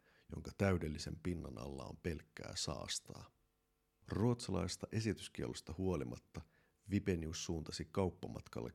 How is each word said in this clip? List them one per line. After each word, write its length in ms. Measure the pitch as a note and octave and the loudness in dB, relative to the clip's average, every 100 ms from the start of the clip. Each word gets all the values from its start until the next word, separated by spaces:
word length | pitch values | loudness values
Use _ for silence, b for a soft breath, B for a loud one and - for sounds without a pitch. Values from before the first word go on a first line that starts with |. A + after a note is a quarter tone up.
| b b b - | b b b -8
jonka 160 | - - | -8 4
täydellisen 600 | G2 F2+ D#2+ D#2 D#2+ D#2+ | 6 6 2 -2 -4 -4
pinnan 340 | F2+ F2 C#2+ A1+ | -2 -2 -4 -6
alla 280 | C2 C2+ B1 | -6 -6 -6
on 120 | - | -4
pelkkää 560 | F2 D2+ - - - - | -2 -2 -6 -12 -8 -4
saastaa. 760 | - C#2 - - - - - _ _ _ _ _ _ _ - | -2 -2 -2 -6 -6 -14 -14 _ _ _ _ _ _ _ -4
Ruotsalaista 800 | F2+ A#2 A#2+ - F#2 F2+ - - | 4 4 4 2 0 0 -2 -2
esityskielosta 840 | G#2+ A2 F#2 - - B1+ A#1+ - - | 0 2 0 -2 -4 -2 -2 -6 0
huolimatta 640 | F#2 E2 B1 - _ - - b b b - | 2 2 0 -6 _ -14 -14 b b b 0
Wibenius 560 | G2+ G2 E2+ D#2+ E2+ - | 2 4 2 2 -2 -2
suuntasi 400 | E2 D#2 - D#2 | -2 -2 -6 -2
kauppamatkalle 840 | - F#2 - - - - - A#1 | 4 4 2 -6 -6 -8 -6 -6